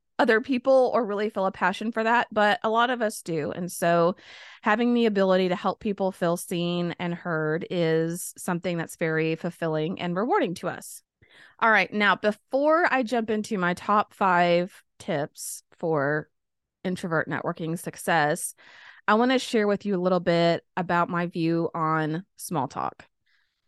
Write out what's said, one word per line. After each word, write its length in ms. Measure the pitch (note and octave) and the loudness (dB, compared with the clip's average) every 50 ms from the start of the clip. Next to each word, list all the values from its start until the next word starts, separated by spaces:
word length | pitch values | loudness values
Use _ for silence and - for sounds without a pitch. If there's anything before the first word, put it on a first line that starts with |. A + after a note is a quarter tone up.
| _ _ _ - | _ _ _ 0
other 240 | C#4 A#3+ A3 A3 | 2 4 4 2
people 500 | B3 - C4+ B3 - C4+ C4+ C4 B3+ A#3+ - | 2 0 -2 0 2 4 4 6 4 4 2
or 120 | - B3 | 0 0
really 240 | G3 G3+ G3+ G#3+ G#3+ | 0 -2 -2 -4 -2
feel 160 | - G3+ F#3+ | -2 -2 -2
a 60 | F#3+ | -2
passion 400 | - - G#3 F3+ G3+ - A3 A3 | 0 0 0 0 0 -2 -4 -4
for 120 | - A3+ A3 | -4 -2 0
that, 240 | A3+ A#3 A#3+ A3 - | 2 2 2 0 0
but 280 | A3 G#3+ G#3 G#3 G3+ - - | 0 2 4 4 2 2 0
a 60 | A3 | 0
lot 200 | A3 A3+ A#3 B3 | 2 2 2 2
of 120 | B3+ A#3+ | 0 -2
us 200 | A3+ G#3 - - | -2 -4 -4 -6
do. 300 | - F3 E3 D#3 C#3+ - | -6 -4 -4 -4 -4 -4
And 200 | - - F3+ F3 | -6 -6 -8 -8
so 440 | - - F3 E3+ E3+ E3+ E3 F3 - - - - - - - - - - | -6 -2 0 2 4 4 4 2 0 -2 -8 -20 -20 -20 -20 -20 -20 -4
having 320 | - A3 G#3+ A3 A#3+ A#3+ A#3+ | 0 0 2 2 2 2 2
the 120 | A#3+ A#3 | 2 2
ability 440 | A3 G#3 G3 G3 F#3+ F#3 F#3 F#3+ F#3 | 2 2 2 4 4 4 4 2 0
to 60 | F3 | 0
help 240 | - - G3 - - | -2 -2 -4 -4 -2
people 320 | - A3 G3 - G3 F#3+ | -4 -6 -4 -2 -2 -4
feel 260 | F#3+ - F#3 E3+ E3+ F3+ | -2 -2 -2 -2 0 -2
seen 580 | - - F#3+ E3+ F3 F3 F3 F3 F3 E3+ - - | -4 -4 -4 -2 -2 -2 -2 -2 -2 -4 -4 -6
and 140 | F3+ E3+ E3+ | -6 -6 -6
heard 540 | E3+ - F3 E3 D#3 D#3 D#3 D#3 E3+ - - | -6 -6 -6 -4 -2 -2 -2 -2 -4 -4 -4
is 640 | - F3 E3+ D#3+ D#3+ D#3+ E3 E3 E3+ F3+ - - - - | -2 0 0 2 2 2 0 0 -4 -6 -10 -12 -14 -10
something 400 | - - F3 E3+ - F#3 F3 E3 | -6 -4 -4 -4 -4 -4 -4 -4
that's 180 | D#3 - - | -6 -8 -6
very 400 | - F3 D#3+ D#3+ D#3 D#3+ D#3+ D#3+ | -6 -4 -2 -2 0 0 -2 -2
fulfilling 640 | D#3+ - F3 - - E3+ D#3+ D#3 D#3 D#3 E3 F#3+ - | -4 -6 -8 -8 -6 -4 -4 -2 -2 -2 -4 -4 -6
and 160 | F3 F3 F3 | -6 -4 -4
rewarding 380 | F#3 G#3+ C4 G4 G#4+ D4+ - G#3+ | -2 -2 0 0 0 0 -2 -4
to 140 | - F#3+ E3+ | -6 -8 -8
us. 320 | - - - - - - - _ _ _ _ _ _ - - - _ _ | -10 -10 -12 -16 -18 -20 -20 _ _ _ _ _ _ -20 -20 -20 _ _
All 120 | - A3+ | 2 4
right, 200 | A3 G3+ F3+ - | 4 4 2 0
now, 240 | - G#3 G#3 G3+ F3+ | 0 2 2 2 2
before 720 | - - G#3 G#3 - _ _ - C4+ C#4+ D4+ D#4 E4 F4+ - | 2 2 0 -2 -2 _ _ -2 2 2 4 4 4 4 2
I 120 | B3+ C4 B3 | 2 0 0
jump 260 | G#3+ B3+ A#3 A3 A3 | 0 -2 -2 -2 0
into 280 | A3 G#3+ G#3 - A3 F#3 | -2 -2 -2 -4 -2 -2
my 160 | F3+ F3 F3+ | 0 0 -2
top 400 | - - - G#3 G#3+ - - _ | -2 0 2 2 2 2 0 _
five 600 | - G#3 F#3+ F3+ F3 F3 F3 E3+ F3 F3 G3 - - _ _ _ - | 0 2 2 4 4 4 4 4 2 2 -2 -6 -14 _ _ _ -14
tips 640 | - - F3 C#3+ D3 - - - - - - - - _ _ _ | -8 -4 -4 -4 -4 -6 -8 -12 -12 -12 -12 -14 -16 _ _ _
for 500 | - E3 D#3+ D3 C3+ C#3+ D3+ D3+ - - _ _ _ _ _ _ _ _ _ _ - | -4 -2 0 0 0 0 0 -2 -4 -8 _ _ _ _ _ _ _ _ _ _ -6
introvert 460 | F#3+ F3+ - - F3 E3 D#3 - - | -6 -6 -4 -4 -2 -2 -2 -2 -2
networking 480 | - - - D#3+ E3+ - E3+ D#3+ E3 F3+ | -4 -6 -4 -6 -6 -6 -6 -6 -6 -6
success, 760 | - E3 - - - F3+ F3 D#3+ D3 D3 E3 - - - - _ - - - - - - - - _ - | -8 -10 -12 -6 -2 0 2 2 2 2 0 -2 -4 -8 -12 _ -20 -20 -20 -20 -20 -20 -20 -6 _ 2
I 80 | G#3+ | 2
wanna 240 | A3 A#3+ B3+ C4 B3+ | 4 4 2 2 0
share 280 | - - - A3 G#3 G#3 | 0 0 0 0 2 2
with 180 | G3+ G3 - | 0 -2 -2
you 100 | G3+ G3 | -2 -2
a 60 | F3+ | 0
little 180 | F3+ F#3 F#3+ F3+ | 2 2 2 2
bit 460 | F3 F3+ E3+ E3+ E3+ E3+ E3 - - _ _ F3+ | 2 2 2 4 4 4 2 0 -4 _ _ -6
about 320 | F3 E3 F3 F3 E3+ - | -4 0 0 0 0 0
my 180 | F3+ E3+ F3 F3 | 0 -2 -4 -4
view 420 | - F3 D#3+ E3 E3+ E3 E3+ - - | -2 -2 0 0 0 0 -2 -2 -2
on 520 | E3+ D#3+ D#3+ D#3+ D#3+ D#3 D3+ D#3 E3+ G3 _ _ - | -2 0 0 0 0 0 0 -2 -4 -8 _ _ -18
small 300 | - - F3+ D3 B2+ - | -10 -6 -4 -4 -4 -4
talk. 380 | - - C2 C2+ - - - _ _ _ _ _ _ _ _ _ _ _ _ | -4 -6 -6 -6 -8 -10 -18 _ _ _ _ _ _ _ _ _ _ _ _